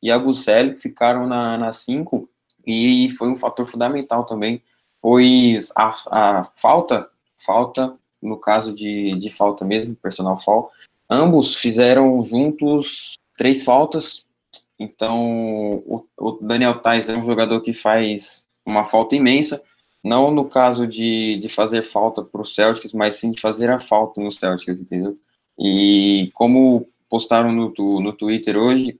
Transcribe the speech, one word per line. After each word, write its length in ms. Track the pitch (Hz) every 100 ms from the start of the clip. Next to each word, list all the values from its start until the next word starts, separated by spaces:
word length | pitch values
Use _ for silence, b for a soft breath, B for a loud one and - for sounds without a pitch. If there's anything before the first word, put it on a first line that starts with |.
e 60 | 113
Yabusele 680 | 120 131 131 - 107 135 135
ficaram 500 | - - 120 123 127
na, 300 | 123 117 113
na 160 | 113
cinco, 560 | 113 - 131 156 120 - _ _ _ -
e 440 | 113 120 127 127 127
foi 120 | 120
um 80 | 131
fator 280 | 120 -
fundamental 600 | 120 - 120 143 135 117
também, 360 | 117 110 104 120 _ _ _ _
pois 720 | 113 123 127 127 123 113 - -
a, 160 | 110 - -
a 340 | 110 104 98 92 _
falta, 520 | 117 156 170 117 85 _ _ _
falta, 580 | - 104 123 - 131 131 _ _
no 160 | 107 110
caso 380 | - 107 110
de, 420 | 104 107 104 101 95
de 140 | 101
falta 340 | - 101 101
mesmo, 300 | 95 107 117
personal 420 | 113 101 92 95 92
foul, 320 | - 107 120 B B _ _
ambos 460 | 120 165 160 -
fizeram 680 | - 123 113 123 127 135 127
juntos 920 | 107 117 147 151 147 147 143 - - - _ -
três 260 | 127 135
faltas. 640 | - 127 151 160 - - _ _ _ - _ _
Então, 460 | 107 _ 113 117 117 117 113 110 104 101 -
o, 180 | 113 - -
o 140 | 110 113
Daniel 380 | 107 120 123 117
Theis 280 | 117 117 107
é 80 | 113
um 60 |
jogador 380 | 117 113 113 113
que 120 | 113
faz 720 | 113 110 110 110 104 - - _ _
uma 200 | - 107
falta 300 | 107 110 113
imensa, 480 | 139 131 135 151 143 b b _ _
não 300 | - 117 143
no 120 | 151
caso 440 | 139 131 127 120 120
de, 480 | 110 113 113 110 104
de 100 | 107
fazer 360 | - 110 113
falta 380 | 110 107 110 -
pro 220 | - 101
Celtics, 480 | 107 - 107 113 -
mas 220 | 110 107
sim 160 | 104 113
de 100 | 113
fazer 300 | 110 107 117
a 80 | 127
falta 420 | - 107 110 -
no 100 | 104
Celtics, 500 | 104 95 90 - 90
entendeu? 360 | 92 90 95 101 _ _ _ -
E 720 | 101 98 101 101 101 98 95
como 500 | - 120 127 131 120 120 _ _
postaram 440 | 117 - 117 117
no 180 | 117 113
tu-, 300 | - 101 98
no 120 | 98
Twitter 440 | 104 107 110 110 101
hoje, 420 | 117 131 131 -